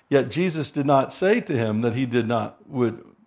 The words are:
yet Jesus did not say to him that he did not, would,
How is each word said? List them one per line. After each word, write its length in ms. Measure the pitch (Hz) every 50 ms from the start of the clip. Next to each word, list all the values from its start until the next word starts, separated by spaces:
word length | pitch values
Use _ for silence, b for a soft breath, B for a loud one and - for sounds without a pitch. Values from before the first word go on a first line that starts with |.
| b _
yet 200 | 139 139 127 120
Jesus 400 | 101 156 185 185 151 156 139 -
did 140 | - 151 135
not 300 | 143 143 135 131 131 -
say 260 | - 185 190 220 247
to 160 | 240 - 151
him 240 | 117 113 110 107 107
that 140 | 117 120 113
he 100 | 127 135
did 240 | 120 113 123 113 110
not, 400 | 120 113 107 - - _ - -
would, 340 | 139 127 120 110 110 - - - - _ _